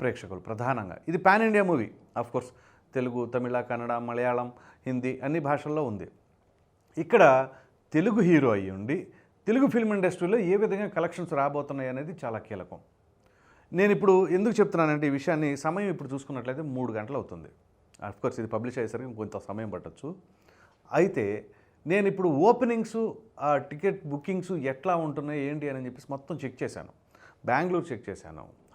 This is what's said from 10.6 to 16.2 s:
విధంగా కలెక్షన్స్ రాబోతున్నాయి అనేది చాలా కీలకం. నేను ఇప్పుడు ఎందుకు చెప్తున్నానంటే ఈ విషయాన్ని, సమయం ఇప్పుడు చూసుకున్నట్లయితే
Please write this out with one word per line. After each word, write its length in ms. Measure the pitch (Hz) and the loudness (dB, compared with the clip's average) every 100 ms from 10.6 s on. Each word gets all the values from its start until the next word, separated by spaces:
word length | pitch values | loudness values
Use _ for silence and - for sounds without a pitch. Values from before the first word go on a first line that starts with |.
విధంగా 260 | 208 190 208 - | 2 0 -4 -2
కలెక్షన్స్ 380 | 165 165 170 151 | -2 -2 -4 0
రాబోతున్నాయి 500 | 139 143 143 139 131 | 0 0 -4 -6 -6
అనేది 200 | 127 156 - | -6 -8 -8
చాలా 180 | 127 110 - | -8 -8 -8
కీలకం. 340 | 101 87 85 _ _ _ _ _ _ _ _ - 165 | -12 -12 -16 _ _ _ _ _ _ _ _ -8 2
నేను 120 | 202 190 | 4 4
ఇప్పుడు 160 | 196 185 185 180 | 6 6 6 2
ఎందుకు 180 | 220 214 | 2 2
చెప్తున్నానంటే 460 | 202 175 156 151 151 | 2 4 2 2 2
ఈ 40 | 139 | 0
విషయాన్ని, 320 | 139 156 151 139 156 | 0 0 0 -2 -2
సమయం 240 | 175 202 170 | -2 -2 -4
ఇప్పుడు 140 | 139 | -6
చూసుకున్నట్లయితే 500 | 135 | -10